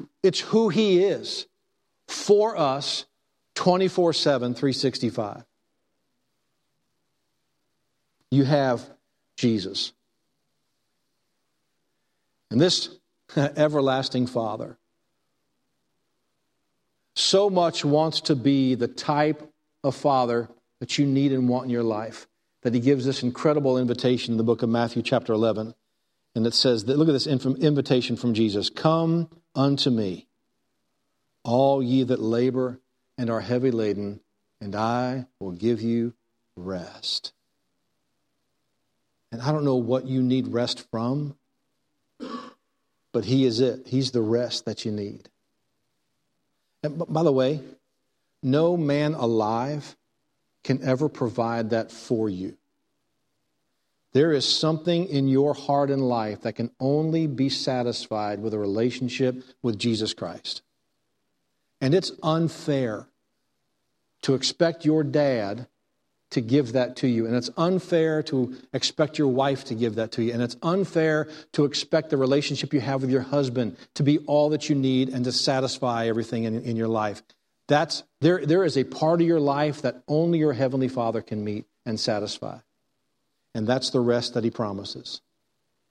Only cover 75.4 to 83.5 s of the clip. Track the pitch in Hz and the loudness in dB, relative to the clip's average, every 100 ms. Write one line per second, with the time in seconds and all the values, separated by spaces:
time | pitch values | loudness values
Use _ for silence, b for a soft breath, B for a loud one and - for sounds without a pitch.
75.4 | - 135 131 - 127 117 117 113 113 117 | 0 0 -2 -2 -2 -2 0 -2 -4 -4
76.4 | 113 110 127 113 113 113 107 101 - _ | -2 -4 -4 -2 -2 0 -2 -6 -14 _
77.4 | _ _ - 147 160 - - _ 147 180 | _ _ 0 0 2 -6 -10 _ 2 2
78.4 | 143 170 180 135 127 - 156 170 170 170 | 4 2 4 2 -2 0 2 4 4 2
79.4 | 143 139 151 143 127 120 - 147 170 170 | 2 0 -2 -2 -4 -4 -2 0 2 2
80.4 | 151 123 131 135 131 127 113 113 - 107 | 2 2 0 0 0 -2 -2 -4 -6 -6
81.4 | 104 104 - _ - 110 - 107 104 - | -6 -8 -10 _ -8 -4 -2 -2 -4 -8
82.4 | 110 120 - _ _ _ _ _ _ _ | -10 -12 -18 _ _ _ _ _ _ _
83.4 | _ | _